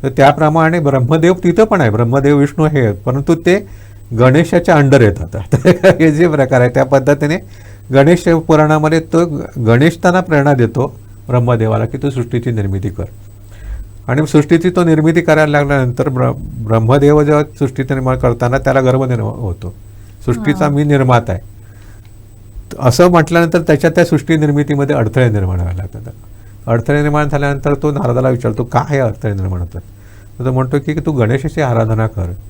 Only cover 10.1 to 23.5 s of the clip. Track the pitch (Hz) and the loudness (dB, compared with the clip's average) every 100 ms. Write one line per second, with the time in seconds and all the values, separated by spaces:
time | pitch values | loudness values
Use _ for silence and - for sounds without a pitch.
10.1 | 180 180 151 139 131 117 - 135 - - | 0 0 0 2 2 0 0 -4 -6 -20
11.1 | - - 123 120 117 110 110 113 139 143 | -20 -4 -2 0 0 0 -2 -4 -4 -6
12.1 | 127 120 123 123 113 98 95 104 92 - | -6 -6 -4 -4 -4 -4 -4 -6 -8 -12
13.1 | - - - - - - - - - - | -12 -20 -20 -20 -18 -14 -12 -14 -16 -6
14.1 | 131 151 151 147 165 180 180 175 156 156 | -4 2 2 4 2 2 0 2 2 2
15.1 | 165 170 156 151 147 143 143 127 123 139 | 0 2 2 2 0 0 0 0 -2 -4
16.1 | 127 123 - - - 110 113 113 139 143 | 0 -2 -4 -10 -10 -2 0 2 4 4
17.1 | 151 147 151 147 - 139 131 131 135 131 | 4 2 0 -2 -4 -6 -4 -6 -4 -2
18.1 | 127 127 117 120 131 135 135 127 131 131 | 0 0 0 -2 0 0 0 2 0 -2
19.1 | 120 107 110 110 85 87 - - - - | -4 -4 -6 -8 -8 -10 -16 -20 -20 -20
20.1 | - - 120 - 147 147 143 147 143 127 | -12 -6 -4 -2 -2 0 0 0 2 2
21.1 | 123 - 92 - - - - - - - | 0 0 -8 -10 -20 -20 -20 -20 -20 -20
22.1 | - - - - - - - 127 123 175 | -20 -20 -20 -20 -20 -16 -2 -2 4 4
23.1 | 175 151 170 170 | 4 2 2 2